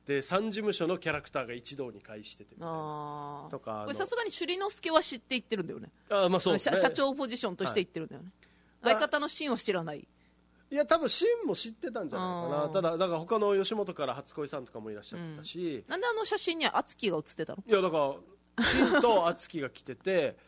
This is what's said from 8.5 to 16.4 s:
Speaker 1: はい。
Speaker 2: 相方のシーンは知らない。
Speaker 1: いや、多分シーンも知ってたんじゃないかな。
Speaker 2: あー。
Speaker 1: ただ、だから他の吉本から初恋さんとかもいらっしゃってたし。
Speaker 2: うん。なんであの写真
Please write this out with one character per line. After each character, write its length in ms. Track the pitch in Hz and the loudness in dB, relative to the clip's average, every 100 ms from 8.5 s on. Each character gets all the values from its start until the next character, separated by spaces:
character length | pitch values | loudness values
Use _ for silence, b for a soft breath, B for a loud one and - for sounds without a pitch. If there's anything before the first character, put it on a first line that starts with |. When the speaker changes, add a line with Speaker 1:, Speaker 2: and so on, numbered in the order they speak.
| b b b | b b b
Speaker 1:
は 100 | 220 | 4
い。 20 | 214 | 4
Speaker 2:
相 120 | 302 | 4
方 120 | 294 | 0
の 80 | 294 | -2
シ 180 | - 302 | -2 -2
ー 40 | |
ン 20 | |
は 60 | 233 | -2
知 140 | - | 0
ら 120 | 185 | -2
な 100 | 160 | -2
い。 140 | 147 - _ b b _ _ - | -10 -14 _ b b _ _ -6
Speaker 1:
い 40 | 277 | -2
や、 100 | 294 | 4
多 100 | 277 | 4
分 100 | 277 | 4
シ 180 | - 427 | 4 4
ー 200 | 466 339 | 4 0
ン 20 | |
も 80 | 175 | -2
知 140 | 226 | -4
っ 20 | |
て 180 | 220 294 | -8 -8
た 120 | 226 | -6
ん 60 | 175 | -6
じ 60 | 196 | -4
ゃ 40 | |
な 60 | 185 | -4
い 20 | |
か 220 | 175 170 | -4 -2
な。 140 | 147 | 0
Speaker 2:
あ 60 | 151 | 2
ー。 40 | |
Speaker 1:
た 80 | 185 | 2
だ、 160 | 165 165 | 2 2
だ 100 | 185 | 0
か 60 | |
ら 60 | 160 | 0
他 180 | 170 226 | 0 2
の 180 | 208 196 | 4 4
吉 200 | 190 220 | 2 0
本 180 | 185 | -4
か 120 | 160 135 | -2 -2
ら 80 | 123 | -4
初 180 | - | -8
恋 140 | - 143 | -8 -6
さ 120 | 147 | -6
ん 60 | 123 | -10
と 80 | |
か 60 | 113 | -10
も 100 | 110 | -10
い 60 | 104 | -10
ら 60 | |
っ 20 | |
し 100 | - | -12
ゃ 40 | 175 | -12
っ 20 | |
て 180 | 165 151 | -10 -12
た 60 | |
し。 400 | 156 170 175 139 - | -10 -6 -4 -4 -6
Speaker 2:
う 20 | |
ん。 40 | |
な 60 | 339 | -2
ん 40 | |
で 60 | 480 | -2
あ 60 | |
の 120 | 440 415 | 0 0
写 120 | |
真 200 | 415 | 0